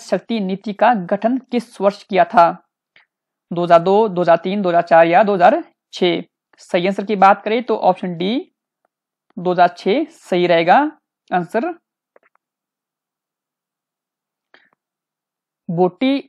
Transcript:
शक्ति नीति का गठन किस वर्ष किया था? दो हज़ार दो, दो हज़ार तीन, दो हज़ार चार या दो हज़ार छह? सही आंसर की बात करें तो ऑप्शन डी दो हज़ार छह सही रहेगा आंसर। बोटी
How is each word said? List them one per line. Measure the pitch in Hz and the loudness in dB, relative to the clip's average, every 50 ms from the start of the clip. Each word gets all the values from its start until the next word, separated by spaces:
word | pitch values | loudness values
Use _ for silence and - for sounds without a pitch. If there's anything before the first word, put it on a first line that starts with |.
| - | -6
शक्ति | - 214 185 - - 233 226 | -6 -6 -6 -6 -6 -6 -6
नीति | 196 185 190 190 - 220 202 | -4 -6 -8 -8 -8 -12 -4
का | - 208 220 247 202 175 | 0 0 2 2 0 -2
गठन | 170 208 196 - 226 254 254 - _ - | -6 -6 -4 -2 -4 -4 -4 -6 _ -6
किस | 240 233 - - - | -6 -6 -8 -8 -4
वर्ष | 190 196 196 - - | -2 -2 -2 -4 -8
किया | _ 202 185 170 | _ 0 0 0
था? | - - 180 170 165 185 - _ _ _ _ _ _ _ _ _ _ _ _ _ _ _ _ _ _ | 2 4 4 4 4 2 -4 _ _ _ _ _ _ _ _ _ _ _ _ _ _ _ _ _ _
दो | 180 170 175 | -6 -6 2
हज़ार | 170 170 170 | 4 4 4
दो, | 165 185 196 208 226 220 | 4 4 2 2 0 0
दो | 180 180 | -2 -2
हज़ार | 175 165 165 | 2 2 2
तीन, | 170 - 190 196 208 196 | 2 0 -4 -4 -2 -2
दो | 180 | 0
हज़ार | 170 170 170 | 0 0 2
चार | - 175 165 170 | 4 4 4 6
या | 165 - - - | 6 4 2 2
दो | 202 208 | 2 2
हज़ार | 185 175 196 269 349 320 - _ _ _ _ - | 2 4 4 2 2 -4 -10 _ _ _ _ -6
छह? | - 190 175 165 175 180 - _ _ _ _ _ _ | -2 -2 -2 -2 -4 -6 -12 _ _ _ _ _ _
सही | - - - 180 175 | -10 -6 -4 -2 -2
आंसर | 190 196 214 202 | -2 -4 -6 -6
की | 202 214 | -6 0
बात | 190 196 196 202 202 - | 2 4 4 4 2 -2
करें | 214 214 247 240 | -4 -4 -4 -4
तो | - 226 | -4 -4
ऑप्शन | - - 185 185 - - 185 175 | -2 0 -2 -2 -2 -6 -10 -8
डी | 160 180 190 233 285 370 - _ _ _ _ _ _ _ _ _ _ _ _ _ _ _ _ _ | -6 -6 -4 -4 -6 -8 -10 _ _ _ _ _ _ _ _ _ _ _ _ _ _ _ _ _
दो | - 175 180 180 | -8 -6 -2 0
हज़ार | 175 175 175 175 - | 2 2 0 0 -4
छह | - 196 202 277 320 - | -4 -2 -2 -2 -4 -6
सही | - _ _ - 190 180 175 | -10 _ _ -4 -2 -2 0
रहेगा | 175 175 165 170 165 - - 294 302 - _ _ _ _ _ _ _ | 2 0 0 2 2 2 2 2 -2 -6 _ _ _ _ _ _ _
आंसर। | - 180 175 165 - 220 254 349 349 - _ _ _ _ _ _ _ _ _ _ _ _ _ _ _ _ _ _ _ _ _ _ _ _ _ _ _ _ _ _ _ _ _ _ _ _ _ _ _ _ _ _ _ _ _ _ _ _ _ _ _ _ _ _ _ _ _ _ _ _ _ _ _ _ _ _ _ _ _ _ _ _ _ _ _ _ _ - | -6 -6 -6 -4 -6 -6 -6 -6 -10 -12 _ _ _ _ _ _ _ _ _ _ _ _ _ _ _ _ _ _ _ _ _ _ _ _ _ _ _ _ _ _ _ _ _ _ _ _ _ _ _ _ _ _ _ _ _ _ _ _ _ _ _ _ _ _ _ _ _ _ _ _ _ _ _ _ _ _ _ _ _ _ _ _ _ _ _ _ _ -8
बोटी | 170 165 180 180 180 _ 262 262 277 269 - | -4 -2 -2 -2 -2 _ -4 -4 -4 -4 -6